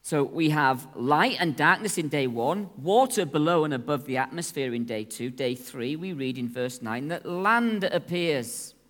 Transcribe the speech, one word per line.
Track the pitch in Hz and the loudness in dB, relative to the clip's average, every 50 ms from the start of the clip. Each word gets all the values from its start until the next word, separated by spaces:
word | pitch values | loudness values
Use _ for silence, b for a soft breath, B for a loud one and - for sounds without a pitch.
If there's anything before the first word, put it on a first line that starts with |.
So | _ - 165 147 | _ 0 2 2
we | 143 - - 165 165 151 | 2 0 0 2 2 4
have | 151 151 147 131 131 123 - - - | 4 4 4 4 2 2 -4 -12 -8
light | - 120 131 147 151 196 262 214 131 | -4 2 4 6 6 6 4 2 0
and | 180 165 123 | 0 0 2
darkness | 113 147 165 185 - 214 202 - | 4 4 4 4 4 2 -4 -2
in | 185 165 147 | -2 -2 0
day | 151 147 135 | 0 0 0
one, | 127 117 117 117 139 175 208 208 180 - | 0 0 0 0 0 0 -2 -4 -8 -10
water | - 131 170 202 240 269 262 254 214 180 | -6 -2 4 4 4 4 4 2 -2 -2
below | 143 135 156 151 165 175 165 156 | 0 0 2 2 4 4 4 2
and | 156 | 2
above | 143 123 113 131 147 139 147 | 0 -4 -2 -2 -4 -4 -2
the | 135 127 127 | -2 -2 -2
atmosphere | 131 131 123 170 170 - - 151 135 127 117 | -2 -2 -4 -8 -8 -6 -4 -4 -4 -2 -2
in | 120 120 | -4 -4
day | 120 117 107 107 | -4 -4 -6 -6
two. | 110 - - 120 120 | -8 -8 -8 -8 -8
Day | 120 135 139 123 127 | -4 -2 -2 -2 -2
three, | 123 - - - 131 117 127 151 | -4 -10 -14 -10 -6 -6 -4 -4
we | 160 175 190 | -6 -6 -8
read | 175 139 135 131 127 | -6 -4 -4 -4 -4
in | 131 123 | -4 -6
verse | 117 117 127 123 127 123 - | -6 -4 -4 -4 -4 -6 -8
nine | 120 110 113 123 139 151 | -6 -6 -4 -4 -4 -6
that | 170 - - | -6 -6 -6
land | - 175 175 190 208 226 233 233 233 220 208 185 | -6 -6 0 2 4 4 4 4 2 0 0 0
appears. | - - 175 - - 175 175 175 165 147 131 120 117 - - - - _ _ _ | 0 0 -2 -2 -2 -2 0 0 2 0 0 -2 -4 -8 -10 -12 -14 _ _ _